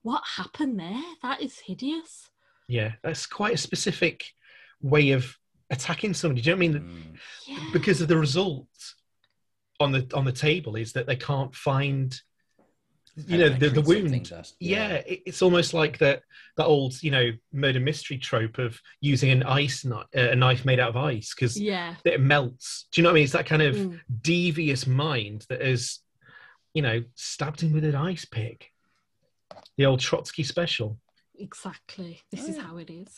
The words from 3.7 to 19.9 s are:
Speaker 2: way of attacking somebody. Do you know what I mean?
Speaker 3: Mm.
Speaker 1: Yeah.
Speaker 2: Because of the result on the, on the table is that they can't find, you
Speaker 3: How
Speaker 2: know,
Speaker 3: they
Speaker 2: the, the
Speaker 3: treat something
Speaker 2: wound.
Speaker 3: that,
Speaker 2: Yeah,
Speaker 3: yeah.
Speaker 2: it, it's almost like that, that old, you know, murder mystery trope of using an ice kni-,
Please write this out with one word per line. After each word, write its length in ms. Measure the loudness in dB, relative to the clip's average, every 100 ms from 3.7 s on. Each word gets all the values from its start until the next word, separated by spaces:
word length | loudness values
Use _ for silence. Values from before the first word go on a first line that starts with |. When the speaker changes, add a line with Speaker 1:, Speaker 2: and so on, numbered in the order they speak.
| -4 -4 -2 -2 -2 -16 _ _ -20 -20 _
Speaker 2:
way 300 | 2 4 6
of 260 | 4 0 -8 _ _ _
attacking 460 | -6 -4 -4 -4
somebody. 260 | -2 0 0
Do 80 | 2
you 80 | 2
know 40 |
what 40 |
I 140 | 2 0
mean? 100 | -4 -16 -18
Speaker 3:
Mm. 40 | -20 -20 -20 -16
Speaker 1:
Yeah. 220 | -12 -2
Speaker 2:
Because 260 | -2 2 2
of 80 | 4
the 80 | 4
result 520 | 4 2 0 -2 -10 _ -20 -20 _ _ _ _ _ _ _ _
on 140 | 0
the, 180 | 0 -2
on 100 | -2
the 80 | -2
table 420 | 0 0 0 -2 -8
is 180 | -6
that 120 | -6 -4
they 100 | -4
can't 380 | -2 -4 -4
find, 640 | -4 -2 0 0 -2 -4 -6 _ _ _ _ _ _ _ _ _
you 220 | -18 -2 4
Speaker 3:
How 0 |
Speaker 2:
know, 120 | 6
Speaker 3:
they 80 | 6
Speaker 2:
the, 100 | 4
the 140 | 4
Speaker 3:
treat 40 | 4 4
something 120 | 4
Speaker 2:
wound. 140 | -2 -4
Speaker 3:
that, 260 | -14 -16 _
Speaker 2:
Yeah, 280 | -4 -2 -2
Speaker 3:
yeah. 60 |
Speaker 2:
it, 280 | -4 -6 -10 -10
it's 160 | 2
almost 320 | 4 6 2
like 240 | 2 0 4
that, 240 | 2 2 _ -20 -16 -2
that 80 |
old, 360 | 4 4 4 -4
you 80 | 0
know, 200 | 2 2 0 _
murder 280 | -2 0 2
mystery 360 | 0 -4 -6 -10
trope 400 | -4 -2 -2 -4
of 220 | -6 -6 -20 -6
using 300 | 0 2 4
an 120 | 4
ice 420 | 4 0 0 -2
kni-, 200 | -6